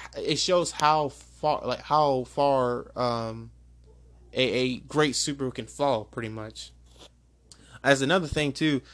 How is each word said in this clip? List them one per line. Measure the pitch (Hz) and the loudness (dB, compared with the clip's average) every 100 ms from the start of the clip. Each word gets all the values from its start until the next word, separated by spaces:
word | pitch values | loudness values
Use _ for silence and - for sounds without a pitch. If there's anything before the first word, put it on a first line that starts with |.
| - 147 | -12 -6
it | 113 147 | -2 -2
shows | - 180 165 | 0 0 0
how | - 151 156 147 | 0 2 4 0
far, | - - - 151 139 | -6 -20 -4 -2 0
like, | 120 123 | -2 -6
how | - 151 147 131 | 2 4 4 2
far, | 123 - 143 135 123 120 - | -2 0 2 2 2 -2 -6
um, | - 123 117 113 113 117 - - - - - - - - | -4 -2 -2 -6 -10 -14 -20 -20 -20 -20 -20 -20 -20 -8
a, | 131 | 0
a | 127 117 127 123 | 2 2 0 -4
great | 127 143 151 | -4 0 0
superhero | 117 - 139 131 | 0 -4 -4 -6
can | 120 113 | -6 -12
fall, | - 143 117 | -2 0 0
pretty | 104 - 110 | -4 -10 -10
much. | 110 110 - - - - - - _ _ _ _ - - - | -10 -12 -14 -18 -20 -20 -20 -20 _ _ _ _ -20 -20 -2
As | 131 135 | 2 4
another | 135 185 151 | 4 0 0
thing, | 151 147 | -2 -2
too, | 131 156 135 - | 0 0 0 -2